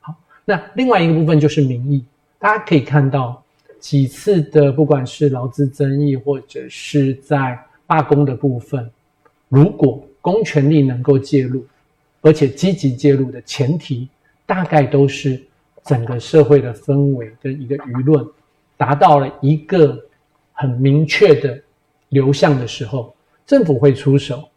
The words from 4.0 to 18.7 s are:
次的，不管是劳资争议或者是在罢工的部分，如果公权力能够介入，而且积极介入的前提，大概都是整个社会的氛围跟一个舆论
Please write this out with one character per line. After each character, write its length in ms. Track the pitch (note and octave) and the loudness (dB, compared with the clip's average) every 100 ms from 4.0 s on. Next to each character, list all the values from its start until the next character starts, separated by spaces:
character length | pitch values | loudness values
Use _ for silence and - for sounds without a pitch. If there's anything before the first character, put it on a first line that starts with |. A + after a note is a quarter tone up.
| C3+ | -2
次 340 | - - F#3+ | -4 0 0
的， 280 | C#3+ D#3 C#3 | 2 2 2
不 140 | C3+ | 2
管 220 | D3 C#3+ B2+ | 0 0 -2
是 220 | - D3 | -2 -2
劳 180 | B2+ B2+ | -2 -8
资 200 | C3 C#3 | -4 -4
争 340 | - C#3 C#3 | -2 -4 0
议 160 | D3 C3 | -2 -2
或 240 | C#3 C3+ | -4 -6
者 280 | - C3+ B2+ | -8 -16 -16
是 460 | - - D3 C3+ | -16 -4 -2 0
在 440 | C3+ _ C#3+ C3+ A#2+ _ _ _ | -4 _ -4 -4 -8 _ _ _
罢 140 | D#3+ | -2
工 220 | C#3 C#3+ | 2 2
的 100 | C#3+ | 2
部 240 | B2+ C#3+ B2 | -2 -4 -4
分， 300 | - C#3 A#2 _ _ _ _ _ _ | -8 -10 -10 _ _ _ _ _ _
如 220 | C3 D#3 | 4 4
果 320 | - C#3 - - _ | 4 0 0 -14 _
公 220 | D#3 G3+ | -2 -2
权 240 | G#3+ D3+ C#3 | 0 0 2
力 120 | D#3 | 2
能 200 | C3+ B2 | 2 -2
够 160 | B2 C3+ | 0 0
介 240 | C3+ C#3+ | 2 -2
入， 220 | B2+ B2+ A#2+ _ _ _ _ _ | -2 -6 -10 _ _ _ _ _
而 120 | D#3 | 2
且 160 | D#3 C#3 | 2 0
积 240 | - F#3 | 0 -4
极 220 | F#3+ C#3 | -2 -2
介 180 | A#2+ D3 | 0 2
入 180 | C#3 C3 | 2 -2
的 100 | A#2+ | -8
前 340 | - - B2+ E3 | -14 -4 -2 -2
提， 300 | - A#2+ C3 _ _ _ - | -6 -10 -10 _ _ _ -6
大 180 | F#3 | -4
概 180 | F3 D#3 | 0 0
都 260 | C3 C#3+ C#3 | 2 2 0
是 340 | - C#3 C3 _ _ _ _ | 0 -6 -6 _ _ _ _
整 200 | - B2+ | -4 -4
个 140 | A#2 B2 | -2 -10
社 260 | - D#3+ | 0 2
会 160 | C#3+ C#3+ | 4 4
的 120 | B2 | 2
氛 420 | G#2+ - C#3 C#3+ | -10 -4 0 0
围 180 | C3 A2+ A2+ | -2 -8 _
跟 180 | C3+ C#3 | -12 -10
一 60 | B2 | -8
个 100 | C#3 | -10
舆 260 | C3 A#2+ | -8 -4
论 200 | C3 D3+ - _ _ _ _ | 0 0 0 _ _ _ _